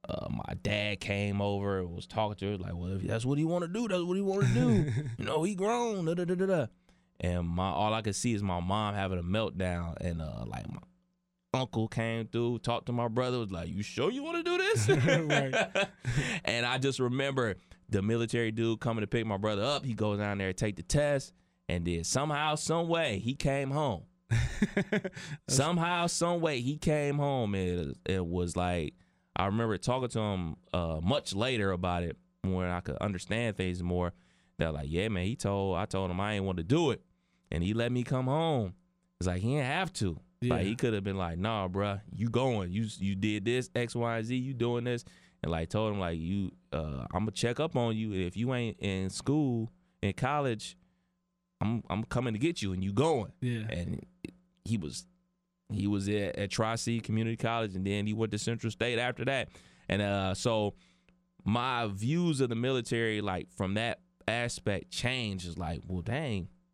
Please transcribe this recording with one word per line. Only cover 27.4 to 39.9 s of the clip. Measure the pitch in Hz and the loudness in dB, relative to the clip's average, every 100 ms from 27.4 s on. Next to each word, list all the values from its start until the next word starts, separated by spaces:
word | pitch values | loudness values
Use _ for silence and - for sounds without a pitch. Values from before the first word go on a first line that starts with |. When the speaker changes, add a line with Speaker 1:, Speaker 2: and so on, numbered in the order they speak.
| 107 | 2
Speaker 1:
And | 98 90 87 73 - - | 2 2 0 -2 -6 -2
it, | |
it | 95 85 | -2 0
was | 90 87 90 | 0 0 0
like, | 90 90 78 - _ _ _ - | 0 0 -2 -8 _ _ _ -2
I | 98 | 0
remember | 107 117 95 | 2 0 0
talking | - 127 123 | 0 0 0
to | 113 | 0
him, | 107 95 82 - _ | 0 0 -2 -6 _
uh, | 90 82 80 | -2 0 0
much | 87 147 - | 2 2 0
later | 98 127 113 98 | -2 0 2 0
about | 90 90 87 | 0 0 0
it | 85 73 _ _ | -2 -8 _ _
when | 92 92 90 | -2 0 0
I | 87 | -2
could | - 67 | -4 -4
understand | 101 90 - 107 120 101 | -2 -4 -2 0 0 0
things | 92 90 | -2 0
more. | 87 90 87 - _ _ _ - | 0 0 -2 -4 _ _ _ -2
That, | 80 | -2
like, | 76 73 | -2 -2
"Yeah, | 82 110 | -2 0
man, | 95 92 | 0 -2
he | - | -2
told, | 101 101 98 87 | -2 0 0 -2
I | 107 | -2
told | 98 92 | -2 -2
him | 90 | -2
I | 101 | -2
ain't | 104 | 0
want | 98 90 | 0 -2
to | |
do | 85 151 156 | 2 4 4
it." | 110 _ _ _ _ _ | 0 _ _ _ _ _
And | 85 | 0
he | 90 | 0
let | 110 117 | 2 0
me | 123 | 0
come | 120 131 127 | 0 0 2
home. | 151 165 139 98 - _ _ _ _ | 0 2 2 0 -6 _ _ _ _
It's | 90 | -2
like, | 90 | 0
he | 110 | 0
didn't | 147 127 | 0 0
have | 160 185 | -2 -2